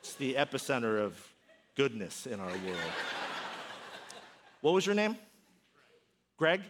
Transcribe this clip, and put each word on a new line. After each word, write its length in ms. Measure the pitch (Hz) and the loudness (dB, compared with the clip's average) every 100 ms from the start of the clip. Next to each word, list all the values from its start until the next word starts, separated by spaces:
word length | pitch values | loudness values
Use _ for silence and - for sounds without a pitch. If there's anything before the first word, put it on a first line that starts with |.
It's 140 | - - | -14 -4
the 180 | 135 | 0
epicenter 640 | 131 143 135 - 131 117 107 | 2 2 0 0 0 2 2
of 160 | 104 - - _ _ - _ - | 0 -4 -20 _ _ -20 _ 2
goodness 500 | 139 113 92 - 135 | 2 2 -6 -8 -8
in 140 | 107 | -6
our 80 | 92 | -4
world. 460 | 92 92 87 82 82 - - - - - - - - - - - - - - - _ | -4 -4 -4 -4 -4 -4 -4 -6 -6 -8 -10 -12 -12 -14 -16 -16 -18 -18 -20 -20 _
What 120 | 147 | 4
was 120 | 185 185 | 6 6
your 100 | 208 | 4
name? 200 | 214 240 - _ _ _ _ _ _ _ _ _ _ - | 4 0 -10 _ _ _ _ _ _ _ _ _ _ 2
Greg? 240 | 160 190 | 4 4